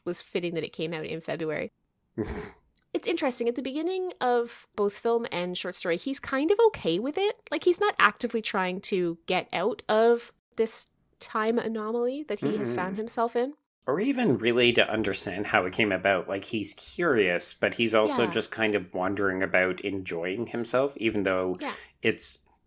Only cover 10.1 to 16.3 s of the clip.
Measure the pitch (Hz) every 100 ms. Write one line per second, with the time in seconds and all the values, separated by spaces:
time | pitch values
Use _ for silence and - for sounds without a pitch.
10.1 | 233 - _ _ - 226 - - _ _
11.1 | - - 220 220 233 220 220 214 240 240
12.1 | 277 302 208 - 208 - 180 180 196 220
13.1 | - 233 240 262 - _ _ - 156 254
14.1 | 254 220 110 113 120 120 117 - 110 101
15.1 | 92 101 92 101 110 90 95 107 92 98
16.1 | 95 87